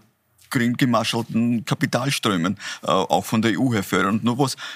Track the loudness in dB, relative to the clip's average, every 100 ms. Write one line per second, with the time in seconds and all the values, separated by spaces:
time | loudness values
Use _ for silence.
0 | _ _ _ _ -6 0 0 2 2 2
1 | 0 -2 -2 0 0 0 -2 -2 0 0
2 | -2 0 0 2 0 -2 -8 -8 0 2
3 | 2 0 0 0 0 0 0 0 0 0
4 | 2 0 0 0 -2 -2 -12